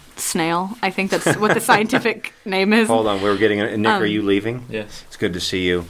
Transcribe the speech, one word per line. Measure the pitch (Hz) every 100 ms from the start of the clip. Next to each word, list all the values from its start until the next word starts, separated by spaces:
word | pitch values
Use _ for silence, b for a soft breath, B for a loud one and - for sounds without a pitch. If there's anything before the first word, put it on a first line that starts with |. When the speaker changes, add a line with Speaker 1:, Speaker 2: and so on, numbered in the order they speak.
| - -
Speaker 1:
snail. | - 180 165 170 190 226
I | 185
think | 185 190
that's | 175 170 147
what | 214
the | 226
Speaker 2:
<laughs> | 240
Speaker 1:
scientific | 214 220 254 233 220 - -
name | 214 190 196
is. | 220 220
Speaker 2:
Hold | - 107
on, | 98
we're | 101 98
getting | 107 104
a, | 107 107
Nick, | 110
are | 104
Speaker 1:
Um, | 87
Speaker 2:
you | 107
leaving? | 98 98 110 120 123
Speaker 3:
Yes. | 110 104 - -
Speaker 2:
It's | -
good | 104
to | 90
see | - 95 90
you. | 90 85